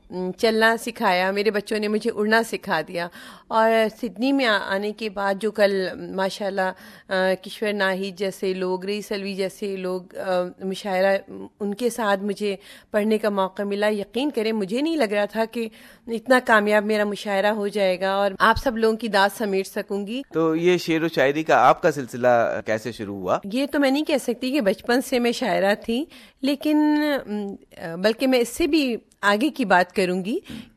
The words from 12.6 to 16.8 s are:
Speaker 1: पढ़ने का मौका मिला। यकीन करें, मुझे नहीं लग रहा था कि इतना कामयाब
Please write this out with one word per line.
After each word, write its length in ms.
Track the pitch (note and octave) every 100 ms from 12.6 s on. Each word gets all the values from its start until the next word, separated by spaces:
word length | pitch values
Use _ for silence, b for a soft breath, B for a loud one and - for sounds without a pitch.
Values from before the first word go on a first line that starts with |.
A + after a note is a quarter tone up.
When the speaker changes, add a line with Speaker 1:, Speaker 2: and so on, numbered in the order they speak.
| B B B
Speaker 1:
पढ़ने 260 | G#3+ G#3+ G#3+
का 120 | G#3+
मौका 340 | G3+ F#3+ F#3
मिला। 240 | G3+ G3+ G#3
यकीन 420 | G#3+ G3 A#3+ D4
करें, 220 | A#3+ G#3+
मुझे 300 | A3 F#3+ A#3+
नहीं 140 | D4+ D#4+
लग 160 | A3
रहा 140 | G#3 G#3
था 180 | A3
कि 260 | A3 A#3+ A3+ B B B -
इतना 280 | A3+ A3 B3+
कामयाब 440 | B3 A3 G#3 G#3+